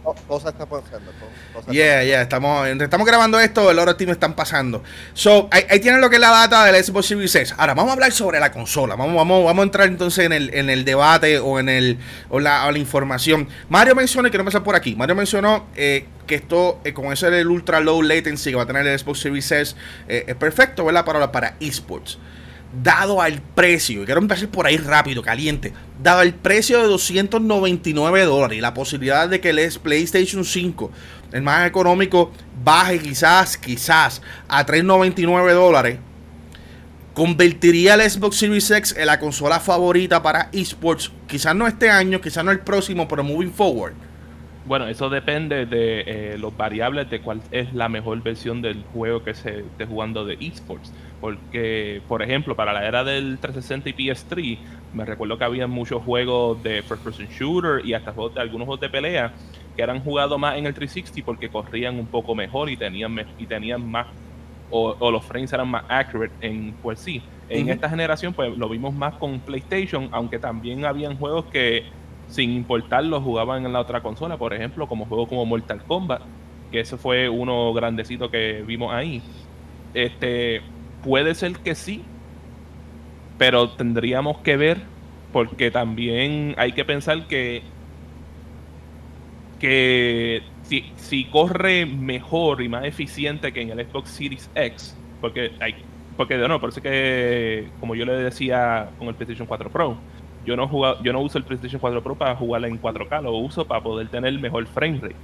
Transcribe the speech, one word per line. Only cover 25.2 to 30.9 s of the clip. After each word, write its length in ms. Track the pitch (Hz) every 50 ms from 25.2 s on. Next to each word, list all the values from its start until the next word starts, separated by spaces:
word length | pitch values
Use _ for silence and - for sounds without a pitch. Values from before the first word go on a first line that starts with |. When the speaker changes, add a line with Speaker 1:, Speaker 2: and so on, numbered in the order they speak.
Speaker 2:
caliente, 540 | 113 117 113 123 151 151 147 - 139 101 - - - - - -
dado 200 | 131 175 180 180
el 100 | 180 175
precio 480 | 175 - - 190 196 214 214 - 240 240
de 80 | 226 208
doscientos 540 | 196 180 - - 175 190 202 190 226 226
noventa 480 | 220 214 214 202 190 185 180 170 - 175
y 20 |
nueve 300 | 151 147 147 165 180 190
dólares 340 | 190 165 139 139 135 117 110
y 60 | 110
la 100 | 113 120
posibilidad 560 | 117 123 135 - 143 135 127 131 135 147 165 175
de 120 | 185 185
que 100 | 180 175
el 80 | 156 151
es-, 200 | 160 165 - -
PlayStation 640 | - 165 147 151 170 165 - 190 185 180 - 190
cinco, 480 | 175 - - 190 175 180 - - 107 -